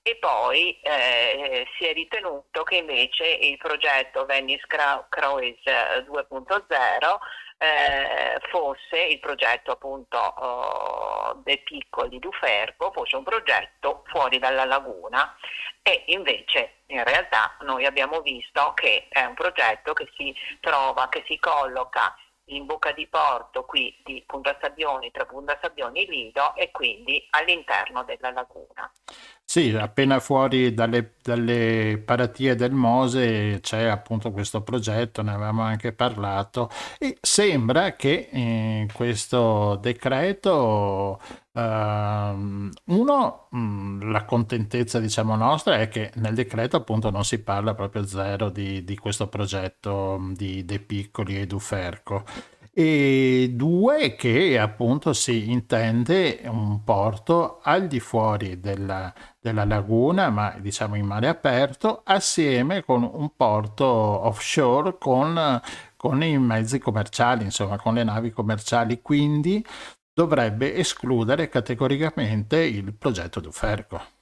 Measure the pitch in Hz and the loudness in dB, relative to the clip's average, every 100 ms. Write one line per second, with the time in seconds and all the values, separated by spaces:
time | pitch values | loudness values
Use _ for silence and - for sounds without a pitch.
0 | - 226 170 117 123 143 175 - 147 143 | -4 -2 0 0 2 2 0 -4 -2 0
1 | 123 120 120 107 139 127 123 - 170 156 | 2 2 2 0 -2 -4 -6 -4 -4 -4
2 | 160 220 185 143 _ 160 156 180 160 127 | -6 -6 -6 -8 _ -6 -2 -2 -2 -2
3 | 123 - 165 160 143 139 160 147 151 135 | -2 0 0 2 0 -2 -6 -2 2 0
4 | 131 135 135 135 135 139 - 151 143 135 | 0 -6 -2 -2 -2 -6 -4 0 0 0
5 | - - 143 139 123 117 - 127 101 127 | -4 -2 -2 0 -4 -4 -2 0 0 -2
6 | 135 147 - 135 131 202 - 147 120 107 | -4 -8 -6 -12 -4 -4 -2 0 0 2
7 | 151 202 - - - _ 156 151 143 139 | 0 0 -6 -16 -18 _ 0 2 2 0
8 | 139 - - 120 - 180 143 135 - 165 | -2 -2 -2 -2 -2 -2 -2 -6 -6 -2
9 | 175 151 147 143 120 123 - 123 139 135 | 0 -2 -4 -2 0 -2 -4 -8 -8 -12
10 | 120 120 98 - 127 123 120 - - - | -6 -2 -2 -2 -6 -4 -4 -4 -4 -6
11 | 50 50 53 - - 143 - 285 - - | -4 -4 -4 -6 -2 -2 -4 -12 -10 -6
12 | 127 123 180 - 143 104 110 - 185 175 | -6 -6 -12 -4 0 0 -2 -6 -6 -6
13 | 120 175 180 220 214 110 - _ 139 - | -6 -6 -2 -4 0 0 -2 _ -6 -6
14 | - - 131 131 131 131 131 135 135 95 | -6 -2 0 0 0 0 0 -2 -2 -12
15 | 101 127 151 - - - - - - 165 | -4 -2 -2 -6 -14 -12 -12 -2 0 0
16 | - 185 156 110 - 147 113 _ _ 135 | 0 -2 0 -4 -2 -2 -2 _ _ -2
17 | 117 151 185 110 107 - 143 131 135 135 | 2 0 2 2 2 -2 -6 -2 0 0
18 | 135 160 143 123 - 147 147 - 123 107 | -2 -2 -6 -10 -6 0 0 0 0 0
19 | - - 127 123 175 175 120 107 - 156 | 0 -2 -2 -2 -4 2 0 0 -4 -4
20 | 151 - 143 - - - 165 147 135 135 | -6 -10 -10 -10 -16 -8 0 2 2 0
21 | 131 156 - 156 - 151 135 127 127 - | -2 -4 -6 -4 0 0 0 -4 -4 0
22 | 104 - - _ _ 143 139 156 156 147 | -2 -2 -20 _ _ -14 -8 -4 -4 -4
23 | - 160 147 123 - 127 127 - 127 _ | -4 0 2 0 -6 -10 -2 -2 -2 _
24 | - 131 - 139 139 143 147 147 156 131 | -16 -16 -12 -6 -4 -4 -8 -4 -4 -4
25 | 120 135 127 131 143 143 170 151 123 139 | -8 -8 -8 -8 -8 -6 -6 -8 -8 -6
26 | 190 147 110 139 143 - 170 - 127 104 | -6 -6 -8 -2 -2 -2 -6 -4 -6 -6
27 | 120 143 - 147 165 170 143 98 113 127 | -6 -6 -2 -2 0 -2 0 -2 -2 -6
28 | 123 139 127 127 123 - - - - _ | -8 -8 -8 -8 -10 -16 -20 -16 -16 _
29 | - - - - - 170 135 107 104 - | -20 -20 -20 -20 0 2 4 2 0 2
30 | 135 135 - 135 135 127 123 110 113 120 | 4 4 4 2 4 4 2 2 2 2
31 | 110 _ - 117 117 120 113 113 110 107 | -2 _ -4 0 2 2 2 2 2 -2
32 | - 123 123 - 131 120 123 135 120 123 | 0 0 0 0 0 2 2 4 4 4
33 | 127 131 120 110 104 98 - 110 113 104 | 4 2 2 2 0 -2 -2 0 0 0
34 | - 113 110 101 98 110 107 120 107 107 | -2 -4 -4 -6 -4 -6 -4 -4 -2 -2
35 | 120 - 107 104 107 110 110 110 120 110 | -2 -2 -4 -2 -2 0 0 -2 -4 0
36 | 123 107 101 98 101 - 113 - - - | 0 0 -2 -2 -2 -4 -4 -6 -12 -6
37 | 277 - - - 208 147 113 135 190 - | -6 -2 2 4 4 4 4 4 2 0
38 | 139 175 - 131 117 113 110 110 107 - | 2 2 -2 -2 0 0 0 0 -2 -2
39 | 120 107 - 123 113 107 104 101 110 117 | -2 -2 0 2 4 4 2 2 -2 -2
40 | 131 131 180 196 196 160 117 107 101 98 | 0 0 0 0 2 4 4 2 2 0
41 | 98 95 - - _ 117 113 110 107 107 | -2 -4 -12 -20 _ -4 -2 0 0 0
42 | 104 104 104 98 101 98 101 87 - 185 | 0 0 -2 -4 -4 -6 -8 -10 0 2
43 | 262 285 240 - _ 123 110 101 98 98 | 4 2 2 -4 _ -4 -2 -4 -6 -4
44 | 107 107 107 120 110 120 107 123 117 120 | 0 -2 2 0 0 -2 -2 -2 0 0
45 | 110 113 110 110 120 151 208 127 110 110 | 0 0 0 2 2 2 2 2 2 -2
46 | 107 113 110 113 127 110 123 160 - 110 | -6 -4 -2 0 -2 -2 0 -2 0 -2
47 | 107 98 - 113 101 98 107 110 101 107 | 0 -2 -2 -4 -2 -2 -2 -2 -4 -4
48 | 101 98 98 98 107 95 98 98 90 101 | -6 -4 -4 -2 -4 -4 -6 -6 -6 -8
49 | 107 101 101 101 101 95 92 _ 104 98 | -6 -4 -4 -4 -4 -4 -6 _ -6 -4
50 | 98 95 92 92 98 95 90 101 - 101 | -2 -4 -6 -6 -6 -6 -6 -8 -4 -8
51 | 98 - 98 98 98 98 - 101 90 95 | -6 -6 -4 -4 -4 -6 -4 -4 -4 -8
52 | - 98 104 - - _ - - 160 151 | -6 -8 -6 -16 -18 _ -6 2 4 4
53 | 139 135 131 127 127 120 147 175 226 302 | 4 4 6 4 2 2 2 4 4 4
54 | 151 - 123 120 185 123 107 104 117 143 | 0 0 2 4 4 4 2 0 2 2
55 | 165 131 - 117 107 120 107 117 113 117 | 2 0 0 0 2 0 2 2 2 2
56 | 120 185 170 - 120 107 104 104 113 101 | 4 4 2 -2 -4 -2 0 -2 2 2
57 | 104 104 - 170 156 - - 175 185 131 | 2 0 2 2 2 -2 2 2 2 -4
58 | - 113 110 104 101 90 101 95 98 95 | 0 2 2 0 -4 -6 -6 -4 -4 -6
59 | 90 - - _ 117 107 104 107 101 113 | -8 -12 -20 _ -4 0 2 2 2 4
60 | 135 185 175 104 104 - 101 - 107 104 | 4 4 2 2 -2 -4 -8 -4 -2 -2
61 | 101 104 131 165 143 123 139 135 214 220 | -2 0 0 2 2 2 0 0 -2 -2
62 | - 196 - - 147 127 135 190 - 123 | 2 2 2 2 4 4 2 -2 2 2
63 | 120 - 147 _ 120 107 107 - 135 113 | 2 -2 -6 _ 2 2 -2 2 4 4
64 | 107 101 110 110 - - 127 131 175 180 | 4 2 0 -2 -2 4 4 4 2 -2
65 | 147 127 151 165 151 135 - - - _ | 2 4 4 2 2 0 -4 -16 -18 _
66 | 127 135 160 143 123 110 110 135 - 110 | 0 2 4 4 4 2 0 -2 0 -2
67 | 101 - 120 123 101 - 98 101 117 117 | -2 2 2 2 -2 -2 -2 -2 0 2
68 | 113 107 113 - 104 107 - 120 113 120 | 2 0 -4 -4 -2 -2 0 0 2 -2
69 | - 147 147 151 160 208 226 - - - | 2 2 4 2 2 0 -4 -14 -18 -20
70 | _ - 170 143 113 107 139 180 - - | _ 0 4 4 2 0 0 0 -2 -2
71 | 127 123 110 147 160 127 113 120 135 139 | 0 2 4 2 2 -2 -2 0 2 2
72 | 156 156 110 107 104 156 165 101 98 104 | 0 0 0 0 2 2 2 0 -6 -4
73 | 139 95 87 - 82 - 107 104 - 85 | -2 -2 -4 -8 -10 -4 -2 -2 -4 -12
74 | - _ | -12 _